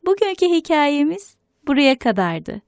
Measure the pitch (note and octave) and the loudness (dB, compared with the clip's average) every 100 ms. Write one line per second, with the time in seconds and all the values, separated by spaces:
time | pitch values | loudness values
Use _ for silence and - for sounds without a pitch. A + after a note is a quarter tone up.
0 | F4 G4 G#4 F#4 F4+ E4+ - D#4 D4 C#4+ | 0 0 0 0 2 2 0 0 2 2
1 | D4 F#4 - _ _ _ - C#4 C#4 C4 | 0 -2 -12 _ _ _ -2 2 2 2
2 | A#3+ G3+ F3+ E3 D#3 G#3+ | 0 -2 -2 -4 -10 -14